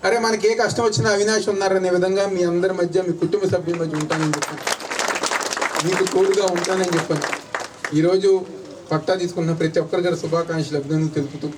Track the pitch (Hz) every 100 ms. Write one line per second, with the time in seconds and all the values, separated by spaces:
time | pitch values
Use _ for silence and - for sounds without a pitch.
0 | 190 233 226 220 202 226 214 - 233 208
1 | 220 202 208 220 208 196 190 190 185 180
2 | 185 196 196 185 175 175 185 180 175 185
3 | 180 165 170 208 190 185 165 170 165 151
4 | 151 160 156 151 - 151 - - - -
5 | - - - - - - - - 156 185
6 | 190 185 196 196 190 175 170 190 180 165
7 | 156 151 - - - - - - - 147
8 | 165 190 196 190 180 - - - - 156
9 | - 185 175 175 165 160 160 170 156 180
10 | 180 165 165 165 165 160 135 147 139 156
11 | 156 147 139 151 151